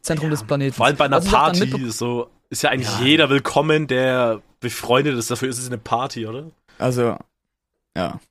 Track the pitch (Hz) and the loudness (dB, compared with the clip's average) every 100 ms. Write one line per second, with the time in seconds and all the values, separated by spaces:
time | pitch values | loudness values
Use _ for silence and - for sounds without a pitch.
0 | - 160 156 147 110 143 139 127 127 143 | -4 -2 -2 -2 -2 -2 -2 2 2 2
1 | 139 139 190 127 151 175 131 135 120 107 | 2 2 4 4 4 2 0 -2 -6 -4
2 | 120 120 - _ _ 120 147 131 113 110 | -4 -4 -6 _ _ -2 0 0 -2 0
3 | 131 156 139 139 - 139 156 156 139 127 | 4 4 4 2 2 0 2 2 2 0
4 | 131 127 117 107 - _ 120 - - 127 | 2 2 0 -2 -8 _ -10 -6 2 2
5 | 147 120 113 123 131 120 127 117 - 117 | 2 -2 -4 -4 -4 -6 -8 -10 -4 -4
6 | 135 120 110 123 160 - _ - 127 123 | -4 -8 -10 -12 -16 -20 _ -4 -2 0
7 | 117 - - _ _ _ _ _ _ - | 0 -2 -12 _ _ _ _ _ _ -6
8 | 87 - _ | -6 -8 _